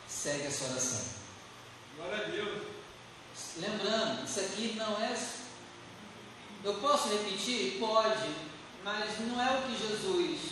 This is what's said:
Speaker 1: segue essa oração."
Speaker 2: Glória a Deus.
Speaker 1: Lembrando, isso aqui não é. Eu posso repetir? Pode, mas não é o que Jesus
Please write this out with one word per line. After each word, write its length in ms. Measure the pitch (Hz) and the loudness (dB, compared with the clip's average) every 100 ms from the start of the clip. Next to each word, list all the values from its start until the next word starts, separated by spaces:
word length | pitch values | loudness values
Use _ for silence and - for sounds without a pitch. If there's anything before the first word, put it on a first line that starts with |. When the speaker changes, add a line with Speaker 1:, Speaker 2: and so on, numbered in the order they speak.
| - | -8
Speaker 1:
segue 380 | - 151 143 143 | -4 0 0 0
essa 180 | - | 0
oração." 400 | 131 127 - 113 - - - - - - - - - 143 | 0 2 2 0 -2 -6 -10 -14 -14 -16 -16 -16 -14 -8
Speaker 2:
Glória 300 | 170 160 170 | -4 -2 0
a 20 | |
Deus. 480 | - - - - - - - - - - - - 160 | 0 -2 -4 -6 -10 -12 -16 -16 -16 -14 -10 -8 -4
Speaker 1:
Lembrando, 680 | 196 208 202 220 220 240 | -2 0 2 4 4 0
isso 160 | 254 202 | -2 0
aqui 340 | 190 190 226 214 | 0 0 0 0
não 240 | 220 208 | 0 2
é. 160 | 226 233 - - - - - - - - - - - - - 208 | 2 0 -2 -6 -10 -12 -14 -14 -16 -14 -14 -14 -14 -14 -14 -4
Eu 100 | 202 | 0
posso 340 | 202 277 285 220 | 2 6 6 6
repetir? 680 | 208 208 202 247 240 - - | 2 2 0 0 2 2 2
Pode, 560 | 226 220 214 170 156 151 - - - - | 6 6 6 4 0 -4 -8 -10 -14 -8
mas 380 | 196 208 214 208 | -2 -2 0 0
não 200 | 226 247 | 0 2
é 180 | 247 269 | 4 4
o 40 | |
que 160 | 240 220 | 2 0
Jesus 600 | 214 208 190 175 160 - - | 0 0 4 4 4 2 -4